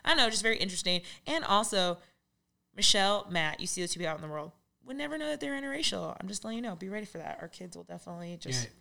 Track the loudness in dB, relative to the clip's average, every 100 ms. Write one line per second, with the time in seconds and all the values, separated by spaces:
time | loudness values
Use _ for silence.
0 | 4 6 6 4 2 2 0 0 0 0
1 | -2 -10 -2 -2 4 4 4 2 2 0
2 | -8 _ _ _ _ _ _ 4 6 8
3 | 6 4 0 0 0 -2 -4 -4 -4 -2
4 | -4 -4 -6 -8 -8 -14 _ _ -10 -6
5 | -6 -4 -4 -4 -4 -4 -4 -2 -2 -2
6 | -6 -8 -8 -8 -6 -6 -6 -8 -8 -8
7 | -8 -10 -10 -10 -12 -14 -14 -14 -14 -14
8 | -12 -12 -10 -10 -4 -4 -4 -12